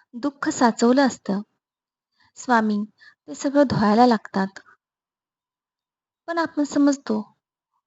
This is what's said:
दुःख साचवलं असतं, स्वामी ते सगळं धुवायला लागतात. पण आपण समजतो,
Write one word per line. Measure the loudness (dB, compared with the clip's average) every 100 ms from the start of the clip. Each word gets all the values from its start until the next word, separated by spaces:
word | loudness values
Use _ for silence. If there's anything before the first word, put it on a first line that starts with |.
| _
दुःख | -8 -8 -4 -6
साचवलं | 0 0 2 2 2 0
असतं, | -2 -8 -8 -8 _ _ _ _ _ _ _ _
स्वामी | -18 -2 0 0 -2 -6 _ -20 _ -20
ते |
सगळं | -8 -2 2 2
धुवायला | 2 2 4 4
लागतात. | 2 -4 -6 -6 -8 _ _ _ _ _ _ _ _ _ _ _ _ _ _ _ _ -8
पण | -4
आपण | -4 -4
समजतो, | -2 2 2 0 -4 -6 -6 _ _ _ _ _